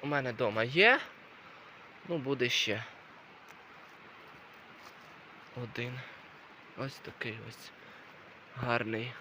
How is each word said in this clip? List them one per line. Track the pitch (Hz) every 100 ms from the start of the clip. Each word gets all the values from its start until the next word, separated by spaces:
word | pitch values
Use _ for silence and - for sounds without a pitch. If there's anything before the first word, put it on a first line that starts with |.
У | 143
мене | 147 131
дома | 113 120 107
є. | 117 147 214 277 - - - - - - - - - - -
Ну, | 170
буде | 135 139 123
ще | - - 107 113 - - - - - - - - - - - - - - - - - - - - - - - - - - -
один. | 120 - 120 127 131 - - - - - - -
Ось | 135 -
такий | - - 120 110 110
ось | - - - - - - - - - - -
гарний. | 123 117 110 110 120 -